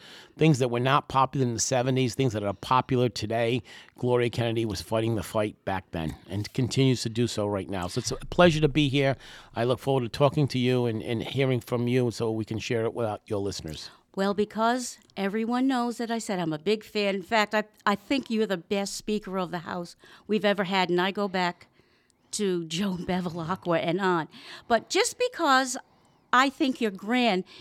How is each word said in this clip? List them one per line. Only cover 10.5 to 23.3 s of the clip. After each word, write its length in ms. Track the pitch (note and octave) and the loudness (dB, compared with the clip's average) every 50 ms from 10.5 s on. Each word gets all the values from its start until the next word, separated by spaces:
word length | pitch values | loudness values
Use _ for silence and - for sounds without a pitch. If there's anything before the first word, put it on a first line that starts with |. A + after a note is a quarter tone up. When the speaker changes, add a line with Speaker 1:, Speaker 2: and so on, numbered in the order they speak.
| - B2+ | 2 0
Speaker 1:
you 260 | A#2+ B2 B2+ B2 B2 | 2 2 2 2 2
and, 160 | A#2+ A2 A2 | 0 -2 -4
and 220 | C#2+ F#2 A#2+ A2+ - | -4 -4 -4 -4 -4
hearing 380 | - - C3 C#3 C3 C3 A#2+ | -4 -2 0 2 2 2 0
from 260 | - - B2+ A#2 A#2+ | -2 -2 -2 -2 0
you 240 | B2 B2 B2+ B2 A#2+ | 0 2 2 2 0
so 180 | G#2+ - A#2+ A2 | -2 -2 -4 -4
we 160 | A2 A2 G#2+ | -2 -4 -4
can 140 | - A2+ G#2+ | -4 -6 -6
share 240 | - - B2 A2+ A2 | -4 -2 -2 -2 -2
it 100 | A#2 - | -2 -2
with 160 | A#2 A#2 G#2+ G#2 - _ | -2 -4 -4 -4 -6 _
your 140 | - A2 G2+ | -6 -4 -4
listeners. 500 | G2 G2 F#2 - E2 D#2+ D2+ - - - - - _ _ - | -4 -4 -6 -8 -10 -10 -12 -12 -14 -16 -20 -20 _ _ -6
Speaker 2:
Well, 160 | G3 F#3+ G3+ G3+ | -4 -2 -2 0
because 640 | F#3+ G#3 G#3 - G#3 A3 A#3 A#3+ B3+ B3 - - - _ _ - | 0 -2 -2 -2 0 0 0 0 0 -4 -8 -12 -16 _ _ -8
everyone 500 | - G3 G3 F#3 A3+ A3+ A3 A#3+ B3 C4 | -6 -4 -2 -2 -2 -2 -2 0 0 0
knows 300 | C4+ C4+ A#3+ A#3+ A#3+ A3+ | 0 0 0 -2 -2 -4
that 120 | - A#3+ G#3+ | -4 -4 -4
I 100 | A#3 A3+ | -4 -4
said 200 | G#3+ - G3+ F3+ | -4 -4 -4 -2
I'm 140 | F3 D#3+ D#3 | -2 -2 -2
a 40 | |
big 280 | D3+ D#3 G3 A3 G#3+ - | -2 0 0 -2 -2 -2
fan. 300 | - - G#3+ G3+ G3 G3 | -6 -4 -2 0 0 0
In 60 | G3 | -2
fact, 320 | E3+ - A#3 A3 G#3 G#3 - | -2 0 2 2 2 2 0
I, 120 | G#3+ G#3 - _ _ - | -2 -2 -4 _ _ 0
I 100 | G#3+ G3+ | 0 0
think 340 | - - - C#4+ C4+ A3+ - | 0 0 -2 -2 -2 -2 -2
you're 160 | A3+ G#3+ A3 | 0 0 0
the 100 | - G3 | 0 -2
best 400 | E3+ E3 - G#3 G3 G3 G3 - | -4 -4 -2 -2 -2 -2 -4 -6
Speaker 420 | - - - G#3+ G#3 G#3 G3 F#3 | -8 -4 -4 -4 -4 -4 -4 -4
of 140 | F#3+ F#3 E3 | -4 -4 -4
the 60 | F3 | -6
House 400 | F3 E3 - F#3+ F3+ F3 - - _ - - - - _ | -8 -8 -6 -6 -8 -8 -10 -12 _ -20 -20 -20 -12 _
we've 200 | - G#3 G#3+ G3 | -2 0 2 2
ever 180 | G#3 G3+ F#3 G3 | 2 2 2 0
had, 260 | E3+ G3 F#3+ F#3 E3+ | 0 2 2 2 2
and 120 | F3 F3 | 2 2
I 100 | F3+ G3 | 2 0
go 160 | F#3+ G#3 G3+ | 0 -2 -4
back 400 | G3+ F3+ F#3+ F3+ F3 F3 - - _ _ _ _ _ _ _ _ _ _ _ _ _ | -2 -2 -2 -2 -2 -4 -6 -14 _ _ _ _ _ _ _ _ _ _ _ _ _
to 320 | - - G#3 F#3+ F3+ F3 E3 | -4 -2 0 0 0 -2 -4
Joan 420 | D#3+ E3 E3+ G#3 G3+ F3+ E3+ F3+ | -4 -4 -2 -2 -2 -2 -4 -4
Bevilacqua 720 | - F3+ F#3 F3 F3+ | -2 -2 -2 -2 -4